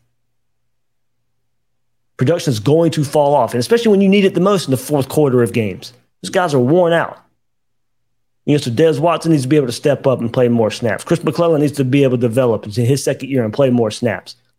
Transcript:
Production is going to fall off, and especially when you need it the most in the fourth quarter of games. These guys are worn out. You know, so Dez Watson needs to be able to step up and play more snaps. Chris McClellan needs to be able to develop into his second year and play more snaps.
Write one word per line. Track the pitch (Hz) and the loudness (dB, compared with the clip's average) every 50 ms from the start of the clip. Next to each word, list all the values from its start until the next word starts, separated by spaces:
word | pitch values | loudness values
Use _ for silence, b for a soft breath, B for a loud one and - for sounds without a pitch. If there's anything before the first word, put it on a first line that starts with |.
| _ _ _ _ _ _ _ _ _ _ _ _ _ _ _ _ _ _ _ _ _ _ _ _ _ _ _ _ _ _ _ _ _ _ _ _ _ _ _ _ _ _ _ - | _ _ _ _ _ _ _ _ _ _ _ _ _ _ _ _ _ _ _ _ _ _ _ _ _ _ _ _ _ _ _ _ _ _ _ _ _ _ _ _ _ _ _ -4
Production | 131 123 165 170 - - | -2 0 0 -2 -2 -4
is | 123 107 | -4 -2
going | 101 135 143 160 170 165 | 0 0 2 2 2 2
to | 156 156 147 | 0 -2 -4
fall | 127 - 156 147 143 147 | -2 0 0 2 2 2
off, | 143 117 110 - | 2 0 0 -2
and | 120 | -4
especially | 120 - 226 233 233 226 | -2 0 0 2 2 2
when | 202 190 | 2 4
you | 196 190 | 4 4
need | 190 208 190 | 4 4 2
it | 190 190 | 2 2
the | - | 2
most | 180 196 208 185 - | 0 2 2 0 0
in | - | -2
the | 131 123 | -2 -4
fourth | - - 151 143 131 - | -2 -2 -2 -2 -2 -2
quarter | - 156 151 139 123 127 | 0 0 2 2 4 2
of | 120 110 | 2 2
games. | - 117 110 104 90 - - - - _ _ _ _ _ | 0 -4 -4 -4 -6 -10 -14 -20 -20 _ _ _ _ _
These | - 180 | -16 -4
guys | 165 190 180 170 143 | -2 -2 0 0 0
are | 135 | 0
worn | 123 123 156 180 180 165 170 | 2 2 2 2 2 2 2
out. | 165 135 95 - - _ _ _ _ _ _ _ _ _ _ _ _ _ _ _ _ _ _ _ _ _ _ _ _ _ | 0 0 -2 -8 -14 _ _ _ _ _ _ _ _ _ _ _ _ _ _ _ _ _ _ _ _ _ _ _ _ _
You | - 143 | 0 0
know, | 147 | 0
so | - 131 | 0 -2
Dez | 117 110 160 165 156 135 | 0 2 2 2 2 2
Watson | 147 170 165 151 - 165 | 0 0 0 0 0 0
needs | 165 147 123 | 0 0 2
to | 127 | 2
be | 151 | 2
able | 151 139 117 | 2 2 0
to | 117 | -4
step | - - 147 139 - - | -2 0 0 0 0 0
up | 139 127 - | -2 -2 0
and | 117 113 | -2 -4
play | - 131 127 120 | 0 0 2 2
more | 120 117 113 104 | 2 2 0 0
snaps. | - - - 117 98 - - | -2 -4 -4 -4 -4 -4 -2
Chris | - 170 165 - | -2 -2 -2 -2
McClellan | 160 151 - 170 170 165 143 | -4 -2 0 0 0 2 2
needs | 147 143 147 - | 0 -2 -2 -2
to | 139 | -2
be | 127 127 143 139 | 0 2 2 2
able | 131 120 123 | 2 2 0
to | |
develop | 120 120 110 131 131 123 110 104 - | -2 0 0 0 0 0 0 -2 -4
into | 110 101 107 | -8 -6 -2
his | 120 117 139 135 - | 0 0 0 0 0
second | 156 139 135 - 131 | -4 -4 -4 -6 -6
year | 139 131 117 | -4 -2 -2
and | 107 107 | -4 -2
play | - 143 131 | 0 0 2
more | 123 120 117 107 | 2 2 0 -2
snaps. | 107 - - 117 98 87 - - - _ _ _ _ | -2 -4 -4 -4 -4 -4 -8 -16 -20 _ _ _ _